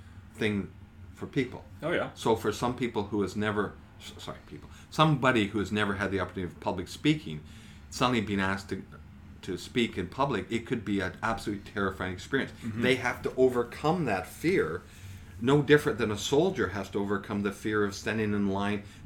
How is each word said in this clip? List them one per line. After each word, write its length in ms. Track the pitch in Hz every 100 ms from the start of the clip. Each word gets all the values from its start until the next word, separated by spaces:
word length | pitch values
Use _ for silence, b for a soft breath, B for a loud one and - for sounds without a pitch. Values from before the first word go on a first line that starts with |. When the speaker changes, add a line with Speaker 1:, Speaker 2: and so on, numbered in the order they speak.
| B B B -
Speaker 1:
thing 340 | 110 101 90 - - - - -
for 100 | -
people. 380 | 147 127 - - -
Speaker 2:
Oh, 80 | 151
yeah. 180 | 139 131 -
Speaker 1:
So 200 | 123 110
for 160 | 110
some 240 | 101 123 127
people 280 | 120 110
who 180 | 98 104
has 140 | 92 104
never, 380 | 107 104 92 - - -
s-, 120 | - -
sorry, 200 | - - -
people, 200 | - - B B
somebody 580 | - 156 135 131 120 98
who 120 | 107
has 120 | 90
never 240 | 104 101 98
had 160 | 98
the 80 | 95
opportunity 340 | 90 95 87
of 60 | -
public 280 | 107 92 87
speaking, 540 | - 151 156 82 76 - B B B B
suddenly 320 | - 127 123
being 180 | 101 98
asked 280 | 95 98 -
to, 140 | 95 - - - - - -
to 140 | - 87
speak 400 | - 127 110 -
in 100 | 87
public, 380 | - 143 104 87
it 160 | 117 -
could 180 | 117
be 160 | 107 98
an 140 | 92 82
absolutely 460 | 107 110 110 101 -
terrifying 420 | 104 98 95 92
experience. 380 | 90 - 139 - -
Speaker 2:
Mm-hmm. 180 | 120 107
Speaker 1:
They 140 | 123 127
have 260 | 123 127
to 100 | - 127
overcome 680 | 131 120 117 - 147 185 135
that 220 | 95 90
fear, 540 | - 156 180 80 87 B B B B B -
no 200 | 123 147
different 360 | 143 147 147 110
than 140 | 117
a 60 | 104
soldier 520 | - 139 185 147 92
has 200 | 101 95
to 100 | 104
overcome 440 | 101 98 98 104
the 80 | 101
fear 320 | - 107 107 101
of 100 | 98
standing 380 | 117 110 107
in 160 | 104 101
line 340 | 98 101 104 B B